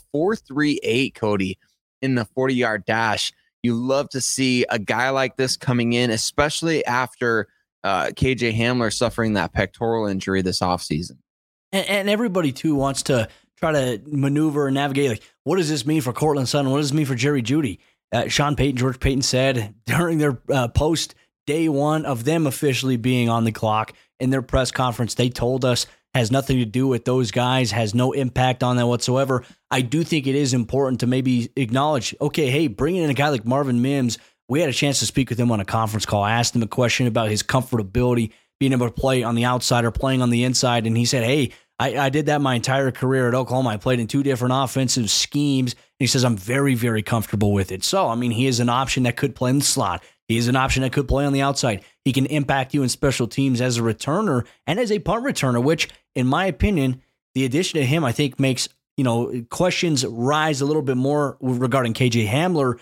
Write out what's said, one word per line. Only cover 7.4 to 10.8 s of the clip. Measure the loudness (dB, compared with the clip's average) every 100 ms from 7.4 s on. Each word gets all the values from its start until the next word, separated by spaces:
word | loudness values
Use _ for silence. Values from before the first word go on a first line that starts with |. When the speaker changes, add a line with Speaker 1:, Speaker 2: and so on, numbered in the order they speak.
| -2 _ _ _
Speaker 1:
uh, | -2 0 -2 -2
K | -2 0
J | 0
Hamler | 0 0 0 0
suffering | 0 -2 0 0
that | 0 0
pectoral | 0 -2 -2 -2 -2 -2
injury | -4 -2 0
this | 0 -2
offseason. | -2 -2